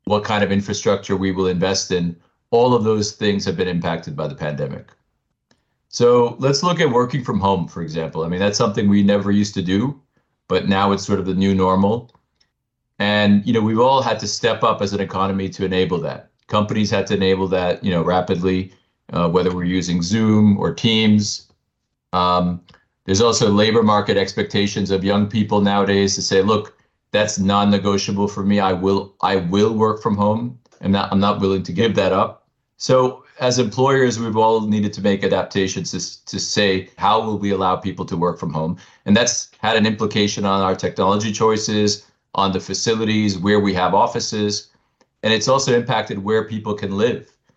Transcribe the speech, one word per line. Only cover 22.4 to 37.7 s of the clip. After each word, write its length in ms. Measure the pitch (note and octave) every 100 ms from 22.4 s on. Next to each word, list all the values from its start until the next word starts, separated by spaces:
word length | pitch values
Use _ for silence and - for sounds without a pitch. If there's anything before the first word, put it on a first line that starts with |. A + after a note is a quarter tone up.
| F2+ F2 - - _ _ -
there's 160 | G2
also 280 | A#2 A2 A2+
labor 320 | G2+ A2 A2+
market 360 | G#2+ G#2 G#2 G2+
expectations 760 | F#2+ - G2 G2+ G2+ A2 F#2
of 120 | F#2+
young 220 | G2 G2+ G2+
people 360 | G#2+ G#2 G#2
nowadays 520 | G2+ G2+ G2 G2 G2
to 80 | F#2+
say, 220 | - F#2+
"Look, 340 | G2+ G#2 - _ _ _ _
that's 280 | G#2 G#2+ -
non-negotiable 880 | F#2+ G2+ G2+ G2+ G2+ G2+ - G2 G2+
for 160 | -
me. 160 | G2 G2+
I 120 | G2
will, 440 | F2+ F#2+ G2 G2 _
I 160 | F#2 F#2+
will 360 | E2+ G2 A2
work 300 | A2 A2 G#2+
from 120 | A2+ G2+
home. 440 | G#2 A2 B2 - _ _
I'm 120 | -
not, 200 | G2 G2
I'm 80 | G2
not 220 | G2+ G2+
willing 220 | G2 F#2+
to 100 | F2
give 220 | F2 A2 F#2+
that 180 | F#2
up." 340 | F#2+ - - _ _ _ _
So 460 | - C3 B2+ B2+ _ -
as 180 | B2 A#2+
employers, 580 | A2 B2+ C3+ C3+ B2+ A2+
we've 200 | A2+ A2
all 240 | A2+ A2+
needed 320 | G#2+ G#2+ G#2
to 80 | G2
make 200 | G2+ G2
adaptations 680 | G2 F#2+ F2+ G2+ F#2 F#2+ D#2+
to, 340 | F#2 - - -
to 120 | G2
say, 500 | - - G2 F#2+ F#2 -
"How 220 | G2 A2
will 180 | A2 G2+
we 140 | G2+
allow 240 | F#2+ F#2